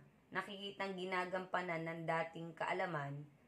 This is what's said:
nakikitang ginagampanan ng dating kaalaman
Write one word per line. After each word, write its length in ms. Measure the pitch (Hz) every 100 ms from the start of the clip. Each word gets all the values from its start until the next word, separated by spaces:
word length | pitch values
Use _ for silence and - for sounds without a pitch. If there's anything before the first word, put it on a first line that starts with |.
| - - -
nakikitang 640 | 180 - 196 202 196 196 185
ginagampanan 880 | 185 185 180 185 185 180 180 165
ng 160 | 165 165 160
dating 480 | 165 165 165 165 160
kaalaman 720 | - 180 185 156 139 143 147 -